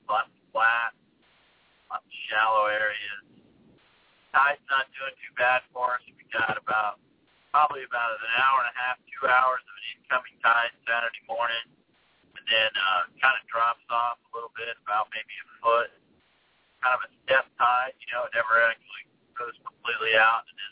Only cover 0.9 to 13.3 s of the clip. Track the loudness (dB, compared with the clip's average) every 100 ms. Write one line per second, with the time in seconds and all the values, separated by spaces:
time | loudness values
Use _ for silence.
0.9 | -8 _ _ _ _ _ _ _ _ -12
1.9 | -12 -12 -16 -4 0 2 2 2 0 -2
2.9 | -4 -10 -14 -20 _ _ _ _ _ _
3.9 | _ _ _ _ 2 2 0 -2 -2 -2
4.9 | -8 -12 -12 -12 0 2 2 -2 -4 -2
5.9 | -2 -8 -20 _ -4 -2 -4 -4 -2 -2
6.9 | -6 _ _ _ _ _ 2 2 0 -8
7.9 | -4 -4 -4 -2 2 4 2 0 -4 -6
8.9 | -6 _ -4 2 4 4 0 -8 -16 -16
9.9 | -16 -4 -4 -4 -2 2 2 0 -6 -4
10.9 | -2 -2 -8 -8 -4 -4 -4 -10 _ _
11.9 | _ _ _ _ -12 0 2 2 0 0
12.9 | 0 -2 0 2